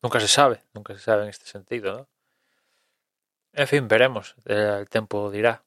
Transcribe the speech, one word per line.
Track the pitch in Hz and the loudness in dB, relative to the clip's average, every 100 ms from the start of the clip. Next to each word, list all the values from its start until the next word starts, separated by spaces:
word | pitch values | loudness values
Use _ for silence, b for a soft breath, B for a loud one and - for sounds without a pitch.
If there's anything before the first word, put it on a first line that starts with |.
nunca | 123 120 | 0 0
se | 107 | 2
sabe, | - 139 113 _ | 4 4 2 _
nunca | 107 104 | -20 -18
se | 101 | -12
sabe | - 107 | -2 -2
en | 104 | -2
este | 101 - | -10 -20
sentido, | 101 92 120 101 104 | -20 -10 -8 -8 -10
¿no? | 139 _ _ _ _ _ _ _ _ _ _ _ _ _ _ | -16 _ _ _ _ _ _ _ _ _ _ _ _ _ _
En | 147 143 | -4 0
fin, | 143 120 | 0 2
veremos, | 110 131 117 - _ - | 4 4 2 -12 _ -4
eh, | 104 104 101 | 0 0 -2
el | 101 | -4
tiempo | 113 110 104 101 | -4 -4 -6 -6
dirá. | 101 113 113 | 0 0 0